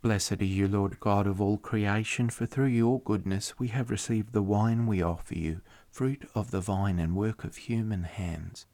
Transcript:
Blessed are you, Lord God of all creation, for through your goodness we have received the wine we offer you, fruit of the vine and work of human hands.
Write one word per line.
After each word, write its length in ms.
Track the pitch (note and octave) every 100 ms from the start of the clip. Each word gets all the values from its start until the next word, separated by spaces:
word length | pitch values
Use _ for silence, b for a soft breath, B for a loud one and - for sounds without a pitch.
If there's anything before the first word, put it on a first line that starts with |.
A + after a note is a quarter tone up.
Blessed 400 | A#2 G#2 - -
are 40 | G2
you, 200 | F#2+ G2
Lord 320 | G2+ G2 -
God 260 | G#2+ G2+ G2+
of 140 | F#2+
all 160 | G2+ G#2
creation, 720 | - A2 G#2 G#2 A2 - A#2+
for 160 | - A#2
through 220 | - C3+
your 340 | A#2 A2+ C3
goodness 580 | - G#2+ F#2+ F#2+ - -
we 80 | B2
have 240 | A#2 A#2+
received 400 | G#2+ - A2+ G#2+
the 100 | G#2+
wine 460 | G2 G#2 A2 A2+ A#2
we 140 | G2
offer 360 | E2+ E2+ - F2
you, 220 | D#2+ D#2+ B B B
fruit 320 | - C3 C#3 -
of 180 | - G2+
the 100 | G2
vine 380 | F2+ G2 G2 F2
and 180 | E2 F2+
work 260 | G#2+ A2+
of 140 | - -
human 460 | - A#2 A2 G2+
hands. 600 | E2+ - F2+ E2 E2+ - -